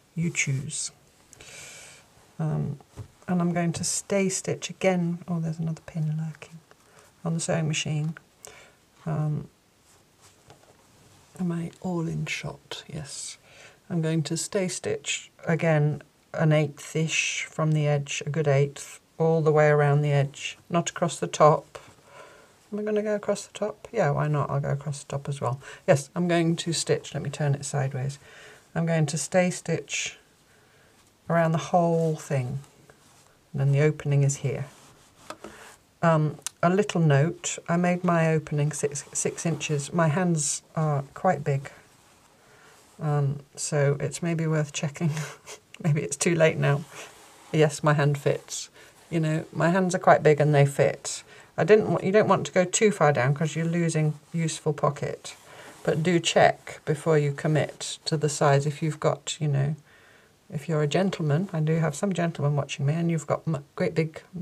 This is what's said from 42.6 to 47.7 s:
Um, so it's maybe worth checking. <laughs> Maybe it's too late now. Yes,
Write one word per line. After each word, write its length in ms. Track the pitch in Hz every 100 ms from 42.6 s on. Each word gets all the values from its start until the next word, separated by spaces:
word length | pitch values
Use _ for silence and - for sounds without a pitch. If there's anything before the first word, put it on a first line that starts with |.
| - - _ -
Um, 400 | 156 147 143 143 -
so 420 | - - 151 143 143
it's 220 | 139 -
maybe 240 | 170 160 160
worth 260 | 156 151
checking. 380 | - 156 - 170 156 143 - -
<laughs> 360 | - _ -
Maybe 200 | 175 151
it's 140 | 170 -
too 180 | 185
late 240 | 165 160 143
now. 260 | 143 143 170 - - - - - -
Yes, 300 | 160 151